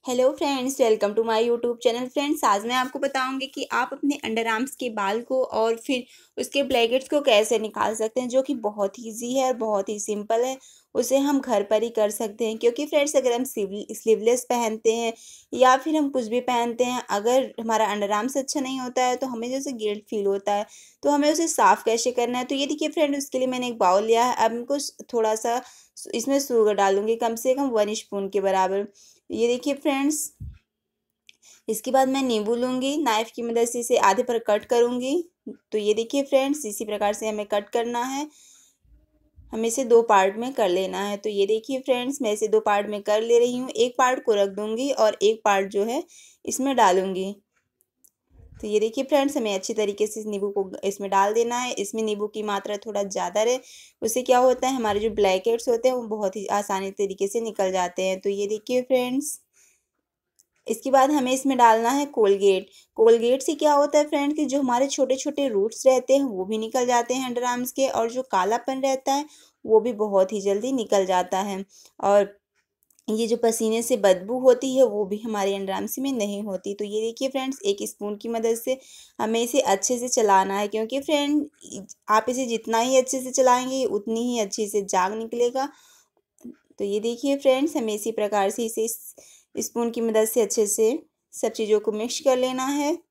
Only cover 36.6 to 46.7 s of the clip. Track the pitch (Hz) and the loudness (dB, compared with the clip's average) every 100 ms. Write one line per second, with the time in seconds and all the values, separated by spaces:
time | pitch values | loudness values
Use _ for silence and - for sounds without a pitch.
36.6 | 220 208 214 208 208 214 220 208 208 208 | -6 -8 -6 -2 -2 -2 -4 -6 -4 -4
37.6 | 208 240 233 240 254 269 302 _ - - | -2 -2 -2 -4 -4 -6 -8 _ -20 -20
38.6 | _ _ _ _ _ _ _ - - 220 | _ _ _ _ _ _ _ -20 -12 -4
39.6 | 226 226 247 233 233 202 190 214 240 269 | -2 -2 6 6 8 6 4 0 -6 0
40.6 | 202 175 185 185 202 202 214 202 196 220 | 2 2 -2 -4 -4 -4 -4 0 0 0
41.6 | 220 262 269 247 247 269 233 214 214 214 | -2 -6 0 0 0 -4 -2 -2 2 2
42.6 | 214 202 208 208 202 208 233 240 247 247 | 2 0 0 -6 0 0 4 4 4 0
43.6 | 254 - 247 247 254 262 - 208 196 196 | -6 0 0 2 0 2 0 2 0 -2
44.6 | 214 226 277 254 220 - 202 220 214 196 | -6 -4 -2 2 2 4 0 2 2 0
45.6 | 196 208 220 269 359 - - _ - 226 | 0 -2 -2 -4 -8 -20 -20 _ -10 -4
46.6 | 269 | -2